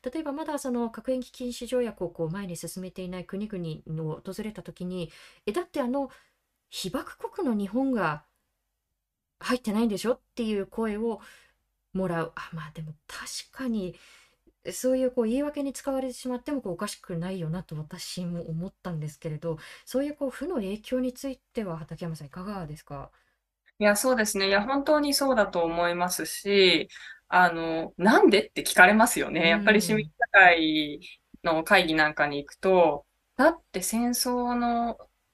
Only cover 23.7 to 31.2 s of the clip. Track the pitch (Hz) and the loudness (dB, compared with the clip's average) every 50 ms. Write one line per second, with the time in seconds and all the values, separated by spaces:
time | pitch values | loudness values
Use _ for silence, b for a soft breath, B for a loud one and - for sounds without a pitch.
23.7 | _ - 208 208 - 311 - 262 254 220 214 214 - 196 196 196 196 202 208 254 | _ 2 4 4 4 4 4 2 2 2 2 0 0 0 2 2 2 2 2 2
24.7 | 277 285 277 311 302 302 285 285 277 - 277 269 254 220 202 190 - 175 170 165 | 0 0 2 4 4 4 4 2 0 2 2 2 4 2 2 2 2 0 0 0
25.7 | 165 170 175 175 175 175 175 180 180 - 160 - - - - 202 202 196 190 180 | 2 2 2 2 2 0 0 -2 -2 -4 -6 -6 -8 -6 -2 2 4 6 6 6
26.7 | 165 156 - B B B B B B B B - - 180 180 175 170 165 165 165 | 6 4 0 B B B B B B B B 2 4 6 6 6 4 0 -2 -2
27.7 | 160 165 165 - - - 175 214 269 381 440 277 214 208 - - - - - - | -2 -2 -4 -6 -4 2 4 6 6 8 8 8 6 6 2 0 -6 -6 -4 2
28.7 | - - 180 202 208 220 233 247 - 165 139 - 151 160 160 165 165 208 202 220 | 8 8 8 10 10 6 4 4 2 -2 -2 -2 0 2 4 4 4 4 4 4
29.7 | 214 208 180 170 214 214 214 156 _ - 233 - - 196 185 180 175 165 160 156 | 4 4 4 2 0 0 -2 -4 _ -4 -2 4 8 8 10 10 8 6 2 0
30.7 | 156 156 151 147 147 - B B B B | 0 0 -2 -4 -6 -12 B B B B